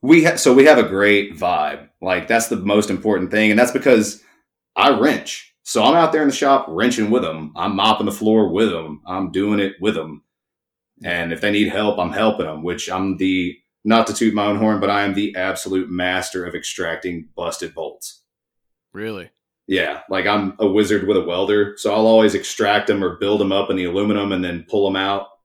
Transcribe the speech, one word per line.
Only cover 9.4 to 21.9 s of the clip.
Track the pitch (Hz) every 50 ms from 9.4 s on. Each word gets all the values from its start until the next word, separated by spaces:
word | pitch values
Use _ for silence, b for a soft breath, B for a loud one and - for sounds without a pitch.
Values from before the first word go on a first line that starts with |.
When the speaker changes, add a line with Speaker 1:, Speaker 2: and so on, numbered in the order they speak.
| 101 104 104 101
Speaker 1:
it | 98 92 - -
with | 92 104 107
'em. | 82 78 80 76 73 _ _ _ _ _ _ _ _ _ _ _ _ _ _ _ _ -
And | 87 87 85 85 85 82
if | 80
they | - 104 104
need | 104 104 90
help, | - 98 107 104 - -
I'm | 90 85 -
helping | 98 110 110 107 - 90
'em, | 78 78 78 80
which | 90 87 87 - -
I'm | 92 92 98 98 95
the, | 85 95 95 92 92 90 87 87 _ _ _ _ _ _
not | 107 113 113 110 -
to | -
toot | - 117 110 101
my | 107 104
own | 104 101
horn, | 101 110 110 107 98
but | 101 98
I | 101 101 101
am | 101 95
the | 98 104 98 -
absolute | 92 92 95 95 - - 92 95 95 92 90
master | 90 87 90 90 90 92 90 - - 92 87
of | 90 90
extracting | 87 - - - - 92 82 82 80 - 92 87 85 80 78 _
busted | - 87 85 82 - 90 82 -
bolts. | 82 80 73 - - - - - _ _ _ _ _ _ _ _ _ _ _ _ _ _ _ _
Speaker 2:
Really? | 95 107 110 110 98 87 85 _ _ _ _ _ _ _ -
Speaker 1:
Yeah. | 95 92 85 76 73 - - -
Like, | 95 92 92
I'm | 101 104 104 101 95 92 -
a | 113
wizard | 101 95 107 104 92 107 101 95
with | 95 104
a | 95 82
welder. | 85 87 90 98 98 104 104 104 101 -
So | - - 107